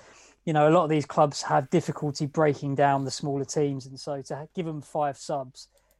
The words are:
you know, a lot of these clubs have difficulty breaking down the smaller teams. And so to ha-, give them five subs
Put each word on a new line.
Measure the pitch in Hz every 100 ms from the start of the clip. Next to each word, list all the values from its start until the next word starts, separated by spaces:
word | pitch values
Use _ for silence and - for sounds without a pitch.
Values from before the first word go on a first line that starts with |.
| - - - _ -
you |
know, | 156 151
a |
lot | 175
of | 156
these | 156 139
clubs | - 151 -
have | - 151 139
difficulty | 175 - - 151 139 147
breaking | 165 156 139 143
down | 139 139 139 135
the |
smaller | - 151 139 135
teams. | - 147 135 131
And | 135
so | - 143
to | 131 139
ha-, | 156 -
give | 165
them | 151
five | 127 160 147 131
subs | - 147 127 - - _ _ _